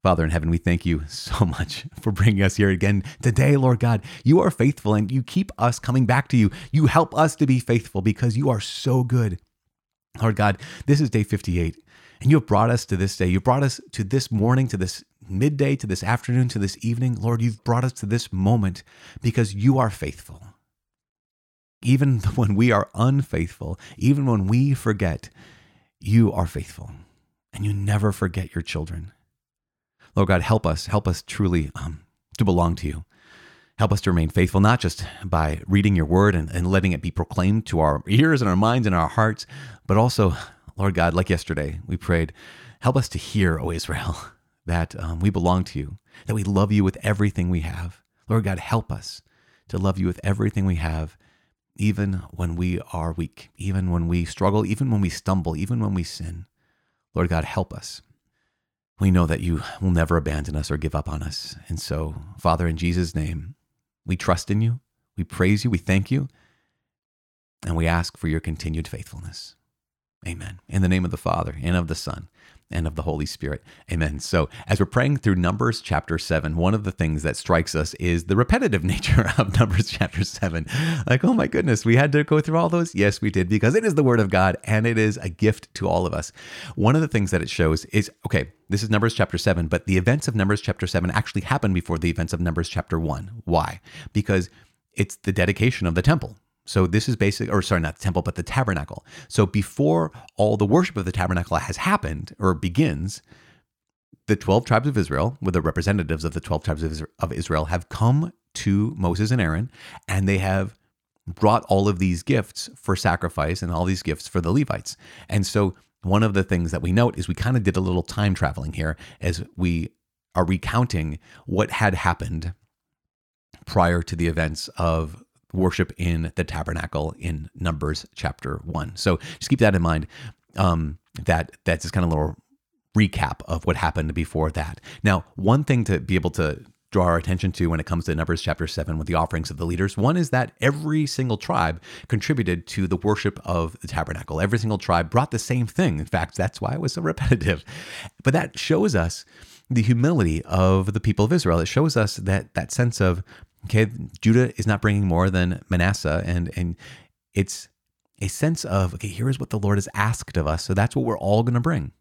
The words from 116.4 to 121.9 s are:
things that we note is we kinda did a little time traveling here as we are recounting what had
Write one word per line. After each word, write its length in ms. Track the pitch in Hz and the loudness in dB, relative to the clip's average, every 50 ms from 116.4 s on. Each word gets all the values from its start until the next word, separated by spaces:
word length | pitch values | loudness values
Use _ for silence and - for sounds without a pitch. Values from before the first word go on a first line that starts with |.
things 300 | 92 - 95 87 85 82 | 0 0 0 0 0 -2
that 100 | 85 73 | -2 -2
we 80 | 73 85 | -2 2
note 260 | 90 113 120 - - | 2 4 4 2 0
is 120 | - 87 - | -4 -6 -6
we 60 | 87 | -4
kinda 240 | - - 123 131 120 | -4 -2 0 0 2
did 160 | 98 95 85 | 0 0 0
a 40 | 92 | 0
little 220 | 95 92 90 90 | 0 0 0 -2
time 320 | 85 - - 104 104 101 92 | -4 -4 -4 -2 0 0 0
traveling 380 | - - 67 71 - 69 78 | 0 -2 -2 -2 -6 -10 -8
here 240 | - - 80 78 78 - - - - _ | -6 -4 -4 -4 -6 -8 -12 -20 -16 _
as 240 | - - 82 82 - - _ | -4 -4 -4 -4 -8 -12 _
we 340 | 90 90 87 85 82 80 - _ _ _ _ _ _ _ _ _ | -2 0 0 0 0 -4 -6 _ _ _ _ _ _ _ _ _
are 100 | 92 90 | 0 2
recounting 760 | 82 95 87 - - - 117 123 120 - 80 78 76 76 78 _ _ - - _ | 2 0 0 0 -2 0 0 0 0 0 -2 -2 -4 -6 -8 _ _ -20 -18 _
what 260 | - 85 95 107 - | -4 0 0 0 0
had 240 | - - 110 101 | 0 0 2 2